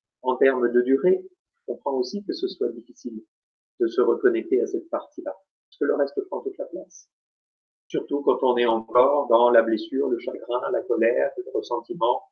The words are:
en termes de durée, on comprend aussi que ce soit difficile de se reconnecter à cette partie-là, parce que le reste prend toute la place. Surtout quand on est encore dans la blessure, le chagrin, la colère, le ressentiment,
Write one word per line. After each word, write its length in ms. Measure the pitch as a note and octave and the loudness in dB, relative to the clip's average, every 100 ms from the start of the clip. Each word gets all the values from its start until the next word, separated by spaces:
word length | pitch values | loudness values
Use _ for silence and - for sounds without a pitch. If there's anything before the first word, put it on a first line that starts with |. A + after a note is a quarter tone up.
| _ _ | _ _
en 140 | B2+ B2+ | -4 2
termes 360 | C3+ B2 A#2+ | 2 4 2
de 100 | A#2+ | 2
durée, 400 | B2 C3+ F3+ F#3+ - _ _ _ - | 2 2 2 0 -2 _ _ _ -12
on 60 | |
comprend 200 | A#2+ C3+ | -8 -4
aussi 300 | C3 B2 G3+ | -4 -4 -6
que 100 | - | -8
ce 140 | - C3 | -6 -6
soit 220 | - A#2+ | -4 -6
difficile 540 | A2+ - - - G#2+ - _ _ _ _ - | -6 -14 -14 -12 -12 -14 _ _ _ _ -2
de 80 | A#2 | 0
se 140 | C3 | 2
reconnecter 600 | A#2 A#2 B2+ A2+ - B2+ | 2 2 2 2 0 0
à 60 | A2 | 0
cette 220 | - - | -4 -6
partie-là, 420 | A#2+ - - - | -8 -8 -12 -10
parce 460 | - _ _ _ - | -12 _ _ _ -4
que 60 | C#3+ | -2
le 100 | C#3 | 0
reste 240 | C#3 - - | 0 -2 -8
prend 140 | - | -8
toute 160 | C3 - | -8 -8
la 80 | - | -10
place. 440 | - - - _ _ _ _ _ _ _ _ _ | -12 -14 -20 _ _ _ _ _ _ _ _ _
Surtout 300 | D3+ - C#3+ | -6 -4 -2
quand 200 | C#3 B2+ | 0 2
on 120 | B2+ A#2+ | 2 2
est 100 | A#2+ | 2
encore 600 | A2+ A2 B2 C3+ C#3+ A#2 | 0 0 4 4 2 2
dans 220 | A#2 A#2+ | 4 6
la 140 | A#2 | 6
blessure, 440 | A2+ A2 - C3+ C#3 | 4 0 -2 -4 -2
le 100 | A#2+ | -2
chagrin, 440 | B2+ B2+ - A#2+ C3+ | -4 -10 -6 -4 -2
la 80 | A#2+ | -4
colère, 460 | B2 A2 A2+ C3 C#3 - | -2 0 2 2 0 -4
le 80 | B2 | -6
ressentiment, 680 | A2 - A#2+ - - A#2 A#2+ - | -6 -4 -6 -6 -2 -2 -2 -6